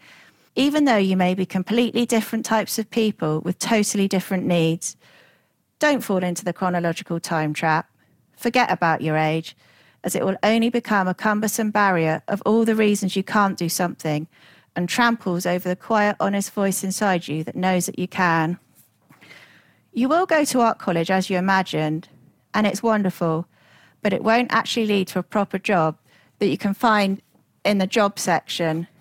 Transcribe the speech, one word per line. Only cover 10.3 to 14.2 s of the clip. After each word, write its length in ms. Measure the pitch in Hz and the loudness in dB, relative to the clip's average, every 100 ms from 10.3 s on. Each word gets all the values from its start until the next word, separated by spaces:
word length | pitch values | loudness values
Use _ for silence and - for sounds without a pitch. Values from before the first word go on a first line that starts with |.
| 190 | 0
only 260 | 208 226 233 | 2 2 2
become 380 | 240 - 208 185 | -2 0 0 0
a 80 | |
cumbersome 560 | 180 214 208 214 - 214 | -2 -2 0 -2 -2 -2
barrier 540 | 208 202 175 160 160 - | 2 2 2 2 -2 -4
of 160 | 202 | -4
all 200 | - 226 | 0 2
the 100 | 226 | 2
reasons 400 | 220 214 202 185 | 2 2 2 -2
you 80 | 190 | -4
can't 340 | 196 214 196 180 | 0 2 2 0
do 120 | 170 | -4
something 580 | - 180 - 156 151 | -2 -4 -4 -4 -4